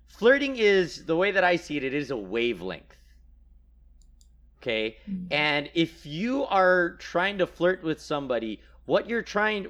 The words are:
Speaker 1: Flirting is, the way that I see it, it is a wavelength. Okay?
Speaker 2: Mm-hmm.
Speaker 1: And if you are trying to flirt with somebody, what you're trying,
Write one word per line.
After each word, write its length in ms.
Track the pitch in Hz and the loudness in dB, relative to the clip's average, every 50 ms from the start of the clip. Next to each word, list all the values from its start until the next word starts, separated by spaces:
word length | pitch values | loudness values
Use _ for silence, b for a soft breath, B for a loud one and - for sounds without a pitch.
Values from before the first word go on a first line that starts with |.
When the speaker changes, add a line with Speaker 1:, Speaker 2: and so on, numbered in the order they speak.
| _ | _
Speaker 1:
Flirting 500 | _ - - 196 240 277 277 285 269 262 | _ -6 2 4 4 4 4 2 -2 -2
is, 480 | 233 214 208 196 190 175 147 - 139 - | 2 2 4 4 4 2 0 -4 -8 -4
the 120 | 160 160 | -2 0
way 140 | 170 190 208 | 2 2 2
that 140 | 196 196 180 | 2 2 4
I 120 | 180 175 | 4 2
see 200 | 170 - - 151 | 0 -2 -4 -6
it, 80 | 143 131 | -4 -4
it 100 | 135 135 | -2 -2
is 160 | 147 143 120 | -4 -4 -4
a 60 | 139 | -6
wavelength. 800 | 110 98 92 104 117 120 120 107 82 90 92 82 69 - - - _ - - - - _ - - - - _ - - _ _ _ _ - - - - _ _ - _ - _ _ _ _ _ _ - | -6 -6 -4 -2 0 0 0 -2 -4 -6 -8 -8 -10 -14 -20 -20 _ -20 -20 -20 -20 _ -20 -20 -20 -20 _ -20 -20 _ _ _ _ -20 -20 -20 -20 _ _ -20 _ -20 _ _ _ _ _ _ -10
Okay? 380 | - 123 113 110 110 113 - - - 208 | -6 -4 -2 -2 -2 -4 -6 -10 -12 -10
Speaker 2:
Mm-hmm. 240 | 196 185 180 180 | -8 -8 -6 -4
Speaker 1:
And 380 | 147 147 151 151 143 147 143 - - | -2 0 0 2 0 0 -2 -2 0
if 300 | 165 165 160 - - - | 0 0 0 -2 -14 -14
you 400 | 147 147 170 220 247 262 277 - | -10 -8 -6 -4 -2 -2 -2 -2
are 520 | - 196 190 185 185 185 180 175 175 - | 2 4 4 6 6 6 4 4 2 -2
trying 420 | - - - - 170 185 202 202 190 | -8 -10 -4 -2 -2 -2 0 0 -2
to 80 | 170 | -2
flirt 360 | - - - 170 180 185 - | -2 -2 0 2 2 2 0
with 180 | 160 160 147 - | -2 -4 -4 -4
somebody, 600 | - - 151 143 139 127 123 113 113 110 101 b b b b b b | -4 -4 -4 -4 -2 -2 -2 -2 -2 -4 -8 b b b b b b
what 220 | - 160 202 - 202 | 0 0 0 0 0
you're 140 | 233 226 | -4 -4
trying, 420 | 170 - - 208 214 214 214 202 185 | -4 -2 -2 0 0 0 0 -2 -6